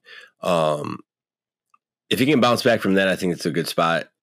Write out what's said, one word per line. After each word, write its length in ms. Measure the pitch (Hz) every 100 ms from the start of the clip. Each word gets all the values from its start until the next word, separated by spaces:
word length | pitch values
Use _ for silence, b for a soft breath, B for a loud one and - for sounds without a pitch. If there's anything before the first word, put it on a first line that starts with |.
| B B B B
Um, 560 | 92 87 78 76 78 - - _ _ _ _ _ _ _ _ _ -
if 100 | 104
he 80 | 131
can 140 | 143
bounce 240 | 120 113
back 160 | 123 110
from 140 | 101
that, 120 | 95 95
I 80 |
think 180 | 87 92
it's 140 | 80 87
a 60 |
good 160 | 76 76
spot. 400 | - 82 82 - _